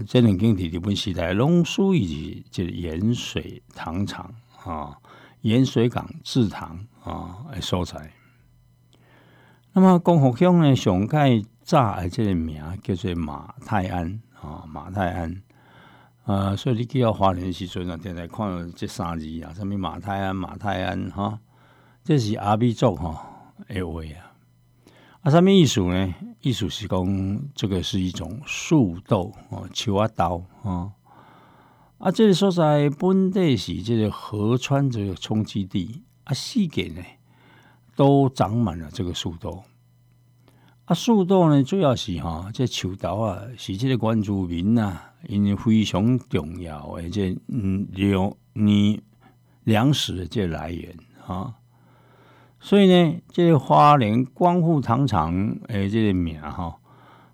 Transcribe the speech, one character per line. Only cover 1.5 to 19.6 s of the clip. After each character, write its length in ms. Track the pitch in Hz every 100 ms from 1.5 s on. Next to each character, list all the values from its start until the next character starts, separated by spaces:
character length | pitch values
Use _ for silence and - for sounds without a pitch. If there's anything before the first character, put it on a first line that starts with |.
| 175 -
属 280 | - 196
于 480 | 170 87 73 82 - -
这 140 | -
个 80 | 90
盐 420 | 98 85 82 110
水 480 | 143 - - 82 - -
糖 320 | - 82 87 101
厂 280 | - - 120 _ -
啊， 320 | 92 78 71 - _ - - _
盐 240 | 110 120 127
水 220 | 117 113
港 200 | - - -
制 280 | - 135 101
糖 280 | - 80 85 104 _
啊 420 | 85 82 85 95 156
的 100 | 90
所 220 | - 90 90
在。 260 | 78 76 - _ _ _ _ _ _ _ _ _ _ _ _ _ _ _
那 100 | 185
么 160 | 190 175
光 200 | 175 170
复 160 | 131 117
乡 240 | 180 175
呢， 160 | 147 120
上 320 | - 92 104
盖 340 | 151 139 113 104 _
早 340 | - 156 107 90
的 140 | 87
这 160 | 117 104
个 100 | 87
名 260 | 80 76 78 104
叫 100 | -
做 220 | 90 92 85
马 380 | 78 71 78 -
太 240 | - 104 95
安 320 | 90 85 110 - _
啊， 240 | 78 82 82
马 240 | 78 85
太 200 | 98 90
安。 300 | 90 82 90 - _ _ - - - _ _
啊， 300 | - 98 98
所 200 | 101 135
以 20 | 113
你 100 | 120
去 140 | 131
到 140 | 113
花 180 | 85 95
莲 160 | 90 92
的 60 |
时 120 | 87 90
阵 220 | 95 90
啊， 60 | 85
定 180 | 95
定 140 | 87 82
看 220 | - 101
到 200 | 87 85 -
这 100 | 101
三 320 | - 85 85
字 80 | 78 82
啊， 100 | 78
什 120 | 90